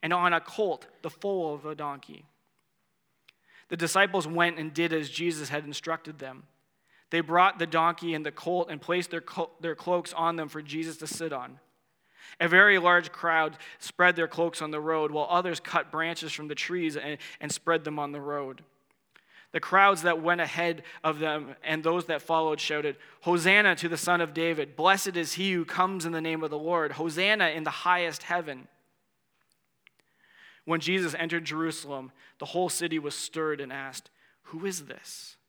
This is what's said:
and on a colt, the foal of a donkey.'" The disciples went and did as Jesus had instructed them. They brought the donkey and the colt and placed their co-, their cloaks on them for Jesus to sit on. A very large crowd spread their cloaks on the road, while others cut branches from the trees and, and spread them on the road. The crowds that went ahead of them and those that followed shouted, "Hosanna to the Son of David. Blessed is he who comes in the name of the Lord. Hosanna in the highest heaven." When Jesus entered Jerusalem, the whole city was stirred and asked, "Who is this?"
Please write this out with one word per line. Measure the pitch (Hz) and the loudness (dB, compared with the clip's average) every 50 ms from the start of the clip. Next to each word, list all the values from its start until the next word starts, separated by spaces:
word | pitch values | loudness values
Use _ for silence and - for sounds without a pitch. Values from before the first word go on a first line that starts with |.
and | - 160 175 | -2 -2 0
on | 180 175 180 175 | 2 2 2 2
a | 165 | 2
colt, | - - - - 220 190 160 - - - - _ - | 0 -2 -4 -2 0 0 0 -4 -8 -20 -20 _ -12
the | 165 | -12
foal | 143 - - 202 196 190 170 156 147 | -12 -8 -6 -4 -2 -2 -2 -2 -4
of | 147 135 | -6 -8
a | 156 156 | -10 -10
donkey.'" | 147 151 147 139 139 - - 151 151 - _ _ _ _ _ _ _ _ _ _ _ _ _ _ _ _ _ _ _ _ _ _ _ _ _ _ - - _ | -8 -8 -8 -8 -10 -14 -18 -20 -20 -20 _ _ _ _ _ _ _ _ _ _ _ _ _ _ _ _ _ _ _ _ _ _ _ _ _ _ -20 -10 _
The | 165 | -4
disciples | 165 165 165 - 185 196 196 196 196 160 151 | -2 0 2 4 4 4 4 4 -2 -2 0
went | 165 165 170 170 170 156 | 2 2 2 2 2 -2
and | 156 156 147 | -8 -6 -2
did | 156 170 170 160 | 0 0 2 2
as | 160 151 139 | 0 -2 -4
Jesus | 123 131 165 170 165 151 151 127 | -6 -4 -2 -2 -2 -2 -6 -4
had | 143 147 151 | -6 -6 -6
instructed | 143 147 139 - 165 160 160 - 156 151 147 | -6 -10 -10 -6 -6 -6 -6 -6 -14 -16 -14
them. | 139 131 131 131 - _ _ _ _ _ _ _ _ _ _ _ _ _ | -14 -16 -16 -18 -20 _ _ _ _ _ _ _ _ _ _ _ _ _
They | - 165 | 0 0
brought | 165 147 165 175 180 196 196 202 | 0 4 6 6 6 6 6 2
the | 170 | -4
donkey | 160 160 165 160 170 170 170 170 170 165 | 0 2 2 4 2 2 0 -4 -4 -4
and | 156 156 | -4 -4
the | 151 143 | -6 -8
colt | - - 170 175 180 175 - | -8 -4 -2 -2 -2 -2 -4
and | 156 147 | -6 -12
placed | - - 175 180 175 - | -4 -2 -2 -2 -2 -4
their | - 170 | -6 -8
co-, | 160 - - - 165 160 - _ | -8 -8 -6 -6 -6 -6 -8 _
their | 160 170 156 | -8 -8 -8
cloaks | - - 175 180 175 170 - - | -6 -2 0 0 0 0 -4 -6
on | 165 165 165 170 | -2 0 0 0
them | 165 156 147 | -2 -6 -8
for | - 156 151 | -8 -12 -12
Jesus | 147 143 160 160 165 160 156 | -8 -6 -6 -6 -6 -8 -10
to | 160 | -10
sit | 147 - - 165 160 143 | -10 -8 -6 -6 -6 -6
on. | 131 123 123 127 139 _ _ _ _ _ _ _ _ _ _ _ _ - - - _ | -6 -8 -10 -14 -20 _ _ _ _ _ _ _ _ _ _ _ _ -20 -20 -4 _
A | 170 | 0
very | 170 165 185 196 208 202 190 | 6 8 10 10 10 8 8
large | 170 175 175 175 165 151 | 8 8 6 6 4 2
crowd | - - - 170 165 160 160 156 160 - - - - - | -10 -4 -2 2 2 4 2 2 -2 -8 -18 -20 -18 -16
spread | - - - _ 180 180 175 | -16 -16 0 _ 4 4 6
their | 165 165 160 | 4 0 -2
cloaks | - 160 170 170 165 - 160 | 0 0 0 0 0 -4 -6
on | 151 | -6
the | 151 151 | -4 -4
road, | 151 160 160 160 156 151 | -2 0 0 2 2 0
while | 151 151 147 - | 0 -2 0 2
others | 175 175 180 185 170 151 | 2 2 2 0 -4 -4
cut | - - - 175 143 - | -6 -2 0 0 0 0
branches | - 156 160 165 170 - - 156 - | -4 -4 -2 -2 -4 -6 -8 -8 -8
from | - 156 | -8 -8
the | 151 147 | -8 -6
trees | 143 - - 175 180 170 160 147 | -6 -4 -4 -2 -2 -2 -2 -2
and, | 143 - 143 151 139 - - - - | -4 -6 -6 -8 -8 -10 -16 -16 -12
and | - 147 | -8 -6
spread | 147 - _ - 165 160 156 | -6 -4 _ 2 2 2 2
them | 156 151 151 | -2 -6 -4
on | 147 143 143 | -6 -6 -6
the | 147 | -8
road. | 139 143 147 147 139 131 131 120 - _ _ _ _ _ _ _ _ _ _ - _ _ _ - - _ _ | -8 -6 -6 -6 -6 -6 -10 -14 -18 _ _ _ _ _ _ _ _ _ _ -20 _ _ _ -20 -20 _ _
The | 165 | -6
crowds | - - - 190 196 202 196 170 156 | -4 4 6 8 8 8 6 6 2
that | 180 170 165 160 | 2 2 2 2
went | 165 175 175 | 0 2 2
ahead | 170 147 - 170 170 170 170 160 - - - - - | 0 -2 -2 -2 0 0 -2 -4 -8 -18 -20 -4 -2
of | 156 156 147 | -2 -2 0
them | 156 156 151 151 147 127 135 - - | -2 -2 -2 -4 -6 -10 -14 -12 -4
and | - 156 156 151 | -4 -4 0 2
those | 165 165 180 165 | 2 0 0 0
that | - 165 143 - | -2 -4 -4 -2
followed | - 170 160 160 160 151 147 | 0 0 0 2 0 0 -2
shouted, | - - 151 151 147 151 139 - - - - _ - | -2 -2 -2 -2 -2 -2 -4 -6 -12 -20 -20 _ 0
"Hosanna | 170 175 180 160 180 190 208 208 196 175 | 2 2 4 6 6 6 8 8 6 4
to | - - 175 | 4 0 -4
the | 165 | -2
Son | 156 - - 180 175 | -2 2 2 4 4
of | 170 160 147 | 2 0 -2
David. | 165 165 170 165 151 143 135 139 | -2 0 0 0 0 -4 -6 -4
Blessed | 135 156 185 190 196 - 202 185 | 2 6 6 6 6 2 -4 -2
is | 175 165 139 - | -2 -4 -4 -4
he | - 190 196 190 | -2 0 0 0
who | 175 165 | 0 -2
comes | - - 175 185 190 196 190 160 | -4 0 0 0 0 0 -4 -4
in | 165 170 | -4 -4
the | 160 | -4
name | 160 160 160 160 160 | -2 -2 -4 -4 -4
of | 156 | -4
the | 151 | -6
Lord. | 147 151 165 175 170 156 147 - | -4 -4 0 0 0 0 -2 -4
Hosanna | 131 160 170 151 160 185 202 214 214 185 165 | -4 -6 -4 -2 0 2 2 4 4 2 2
in | 151 160 156 | 0 -2 -4
the | 147 | -4
highest | 139 - - 175 180 180 175 170 151 - - | -6 -4 0 2 2 2 2 -2 -4 -6 -6
heaven." | - 175 175 170 156 143 127 131 - _ _ _ _ _ _ _ _ _ _ _ _ _ _ _ _ _ _ _ _ _ _ _ _ _ _ _ _ _ _ _ _ _ - - - - _ _ | -4 -4 -4 -2 -4 -10 -12 -14 -20 _ _ _ _ _ _ _ _ _ _ _ _ _ _ _ _ _ _ _ _ _ _ _ _ _ _ _ _ _ _ _ _ _ -20 -20 -20 -20 _ _
When | - 165 165 | -2 -2 -2
Jesus | 143 156 185 190 180 165 139 - | 0 0 0 0 0 -2 -2 -4
entered | 165 165 165 170 165 | -4 -2 -2 -4 -4
Jerusalem, | 147 156 156 160 165 156 - - 139 143 135 131 131 _ _ - - _ _ | -4 -4 -2 -2 -4 -4 -6 -8 -10 -10 -10 -10 -12 _ _ -20 -20 _ _
the | - | -14
whole | 147 - 170 185 175 | -6 -2 -2 -2 0
city | - - 170 170 160 160 | -2 -2 -2 -2 -2 -2
was | 143 147 139 | -4 -4 -8
stirred | - - - - 160 160 156 151 143 | -8 -10 -8 -6 -4 -2 -2 -2 -4
and | 139 131 131 | -6 -10 -10
asked, | 139 135 135 131 - - - _ _ _ _ _ _ _ | -10 -10 -10 -12 -14 -16 -16 _ _ _ _ _ _ _
"Who | - - 160 175 | -16 -14 -8 -6
is | 196 190 175 147 | -6 -6 -6 -10
this?" | - - - - - - - - - - _ _ | -12 -16 -16 -16 -16 -16 -16 -16 -18 -20 _ _